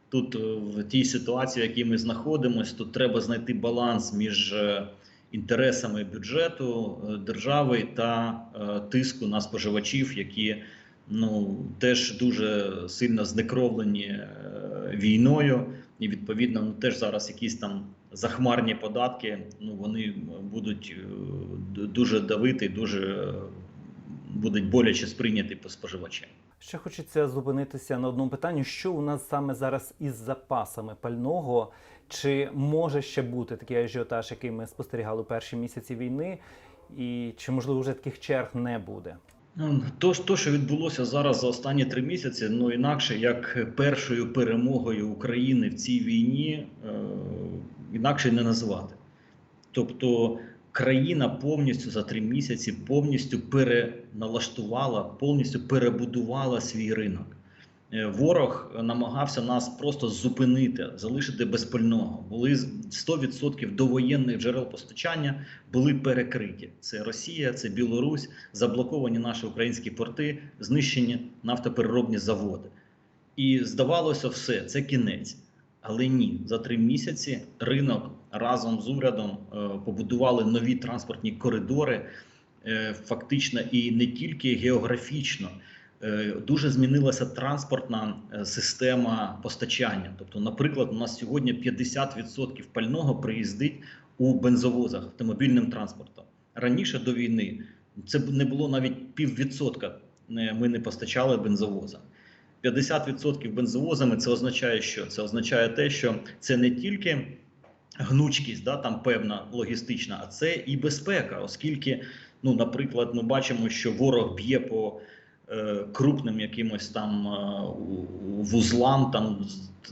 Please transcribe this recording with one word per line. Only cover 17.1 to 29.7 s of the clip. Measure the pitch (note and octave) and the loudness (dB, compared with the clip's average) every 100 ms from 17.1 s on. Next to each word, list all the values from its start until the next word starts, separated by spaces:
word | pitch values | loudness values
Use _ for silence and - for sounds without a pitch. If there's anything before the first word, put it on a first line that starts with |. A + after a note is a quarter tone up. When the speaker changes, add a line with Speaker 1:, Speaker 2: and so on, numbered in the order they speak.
| G#2 - | -2 -6
Speaker 1:
якісь | - A2+ | -6 -6
там | - G#2 G2 G2 - _ | -4 -6 -6 -10 -16 _
захмарні | F#2+ A2+ - B2+ A#2+ A2+ | -4 -4 2 2 4 2
податки, | G#2+ G#2+ A2 B2 - A2 G#2 - - | -2 -4 0 0 -2 -6 -8 -10 -12
ну, | G#2+ | -10
вони, | G2+ G#2 A2 | -6 -6 -4
е, | A2 G2 D#2 E2+ | -4 -6 -10 -10
будуть, | G2 G#2+ G#2 G2+ - E2+ | -8 -6 -6 -6 -8 -12
е, | F#2+ G2 F#2+ F#2 F#2 F#2 F#2 | -12 -10 -8 -8 -8 -10 -8
д-, | G2 G2+ | -6 -4
дуже | G#2 A#2 A2 | 2 4 4
давити, | G2 G#2+ B2 - G2+ | 2 2 2 2 -2
дуже, | F#2+ A2 G2+ F#2+ | -2 -2 -2 -2
е, | G2 G2 F#2+ F#2+ F#2 F2+ - - - - - - | -2 -4 -6 -10 -14 -18 -18 -18 -18 -16 -14 -8
будуть | G2 G#2+ G#2 G2 | -2 0 0 4
боляче | A#2+ A2+ G2 G2 | 6 6 4 -2
сприйняті | - A#2 G#2+ F#2 | -2 0 0 -2
по | F#2+ - | -6 -12
споживачам. | - - F#2+ E2+ - - - _ _ | -14 -10 -10 -10 -12 -14 -20 _ _
Speaker 2:
Ще | - E3+ | -14 -12
хочеться | F3 - D#3 D#3 D3 | -12 -12 -4 0 2
зупинитися | C3 C3 C3+ C#3 C3+ - B2+ | 0 -2 -2 -2 -8 -4 -2
на | B2+ | 0
одному | B2 C3 | 0 -2
питанні. | C3+ E3 E3 | -2 -2 -2
Що | C3 - F#3+ | -2 -4 -4
у | E3+ | -2
нас | D3 C#3+ - | -2 -2 -2
саме | C#3+ C#3+ | -2 -2
зараз | B2 C3 | -2 -2